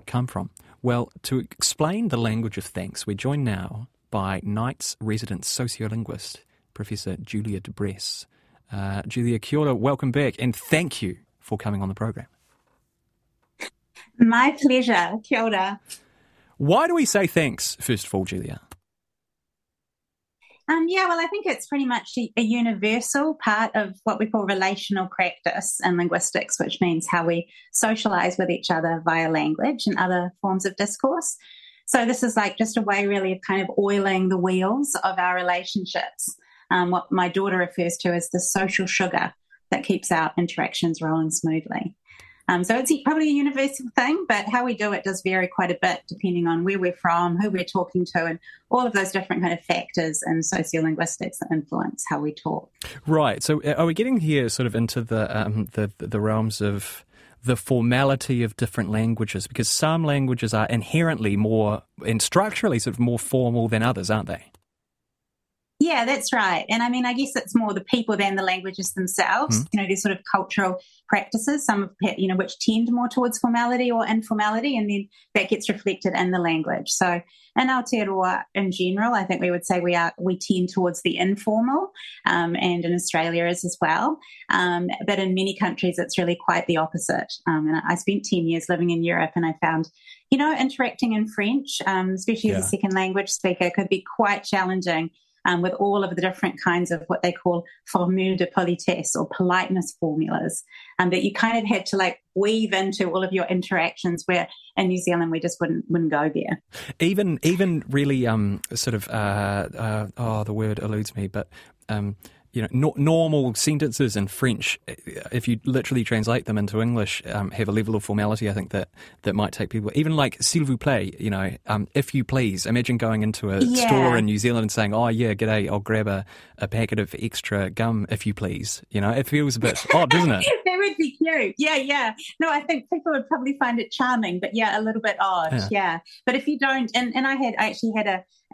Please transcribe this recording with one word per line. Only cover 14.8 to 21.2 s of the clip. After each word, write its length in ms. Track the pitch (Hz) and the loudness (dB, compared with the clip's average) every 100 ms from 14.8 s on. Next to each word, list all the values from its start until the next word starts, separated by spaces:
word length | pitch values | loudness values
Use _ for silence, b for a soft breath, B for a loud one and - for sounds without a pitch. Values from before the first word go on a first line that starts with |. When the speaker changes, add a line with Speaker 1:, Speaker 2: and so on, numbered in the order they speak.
| 240 190 170 214 | 4 2 2 -4
Speaker 2:
Kia 200 | - 233 | -2 0
ora. 360 | 226 196 190 208 B B B B B B B - | 2 0 -2 -4 B B B B B B B -2
Speaker 1:
Why 300 | 139 220 330 | 4 6 6
do 60 | |
we 120 | 339 262 | 4 4
say 200 | 208 180 | 2 2
thanks, 520 | 170 143 - - - | 2 0 0 -6 -4
first 260 | - 110 - | -2 -2 -2
of 80 | |
all, 120 | 98 92 | -2 -2
Julia? 340 | 92 - - - - _ _ _ _ _ _ _ _ _ _ _ _ _ _ _ _ b b - | -6 -8 -12 -16 -20 _ _ _ _ _ _ _ _ _ _ _ _ _ _ _ _ b b 0
Speaker 2:
Um, 160 | 320 330 | 2 2
yeah, 200 | 381 359 | 2 2
well, 100 | |
I 80 | 339 | 0